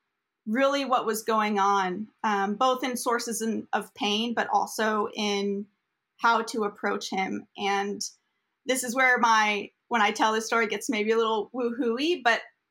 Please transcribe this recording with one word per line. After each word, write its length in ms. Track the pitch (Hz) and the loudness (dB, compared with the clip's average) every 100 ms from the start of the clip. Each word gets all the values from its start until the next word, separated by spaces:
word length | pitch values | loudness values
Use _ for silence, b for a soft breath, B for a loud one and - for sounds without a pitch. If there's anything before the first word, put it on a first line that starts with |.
| _ _ _ _ 220 | _ _ _ _ -4
really 380 | 233 277 277 | 2 2 2
what 220 | 262 254 220 | 2 0 0
was 160 | 214 | -2
going 360 | 226 220 214 202 | 0 0 2 2
on, 480 | 196 196 185 185 214 _ | 4 4 0 -4 -10 _
um, 320 | 220 202 196 | 0 0 0
both 300 | 208 262 254 | 2 2 2
in 120 | 262 233 | -2 -4
sources 460 | 254 233 233 214 | 0 -2 -2 -4
in, 240 | 226 214 - | -2 -4 -4
of 200 | 214 196 | -6 -6
pain, 400 | - 208 208 240 | -4 -2 0 -2
but 140 | 226 - | -2 0
also 560 | 208 202 - 220 214 202 | 0 0 -2 0 0 -2
in 520 | - 208 202 202 202 208 _ _ _ _ _ | -4 -2 0 -2 -4 -8 _ _ _ _ _
how 240 | 233 226 | 2 2
to 220 | 220 233 | 0 -4
approach 460 | 208 208 202 202 - | -4 -4 -4 -4 -4
him. 360 | 190 190 202 - - | -4 -4 -6 -10 -6
And 440 | 196 202 202 202 - - _ _ _ _ | -2 -2 -4 -6 -10 -14 _ _ _ _
this 200 | - 262 | -4 -2
is 100 | 254 | -2
where 240 | 262 262 247 | 0 2 4
my, 520 | 233 220 208 202 - _ - | 4 4 4 0 -6 _ -4
when 140 | 233 | 2
I 100 | 208 | 2
tell 200 | 214 220 | 2 2
this 140 | 220 226 | 2 0
story, 180 | 233 | 0
it 60 | 214 | 0
gets 200 | 214 - | -2 -2
maybe 200 | 214 214 | 0 2
a 60 | 226 | 2
little 340 | 220 220 202 | 2 0 -4
woo-hoo-y, 680 | 240 240 233 240 233 320 311 | -4 -4 -2 -2 0 0 0
but 200 | 233 226 - _ _ | 2 0 -2 _ _